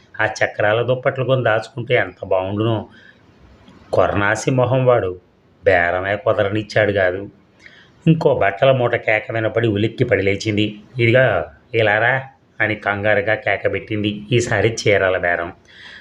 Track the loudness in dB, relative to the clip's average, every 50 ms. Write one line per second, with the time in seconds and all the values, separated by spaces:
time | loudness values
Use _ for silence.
0 | _ _ -4 -2 -2 -2 0 -2 -2 -2 -2 -2 0 0 2 0 0 -2 -2 -2
1 | -2 -4 -4 -2 -2 0 0 0 2 0 0 0 -2 -6 -12 -12 -4 0 0 0
2 | 0 -2 -8 -14 -4 -2 -2 -2 -2 -2 -2 -2 -2 -2 -2 -4 -6 -10 -18 -20
3 | -20 -20 -20 _ _ _ _ _ -20 -20 -20 -20 -20 -20 -20 -20 -10 -2 0 2
4 | 2 2 2 0 0 0 0 -2 -2 0 0 2 2 2 2 2 4 4 4 4
5 | 2 -2 -6 -10 _ _ _ _ _ _ _ _ 2 2 4 4 2 0 0 -2
6 | -2 -2 -4 -2 0 0 0 2 0 0 -2 -4 -6 -2 0 0 2 2 2 2
7 | 0 0 -2 -4 -10 -12 -16 _ _ _ _ _ -20 -20 -20 -20 -20 _ _ _
8 | _ 2 2 4 4 2 2 2 0 0 0 2 4 4 4 4 2 0 -2 -2
9 | 0 0 0 0 -2 -4 -6 -4 -4 -2 0 0 0 0 0 0 0 -2 0 -2
10 | 0 2 2 0 2 0 -2 -2 -2 -2 0 0 0 -2 -4 -10 -20 -14 -4 0
11 | 2 4 4 4 4 2 2 -2 -4 -6 -12 -20 _ _ -2 0 2 2 2 2
12 | 2 0 0 -2 -6 -10 -20 _ _ _ _ -4 -2 -2 -2 -2 -2 -4 -2 0
13 | 0 0 0 2 0 0 -4 -2 -2 -2 -4 -2 -2 -4 -4 -4 -6 -6 -6 -4
14 | -2 -4 -4 -6 -6 -2 0 0 0 0 0 0 0 0 -2 0 0 2 2 4
15 | 2 2 0 0 0 -2 -2 -2 -4 -8 -10 -16 _ _ -20 -20 -20 -20 -20 -20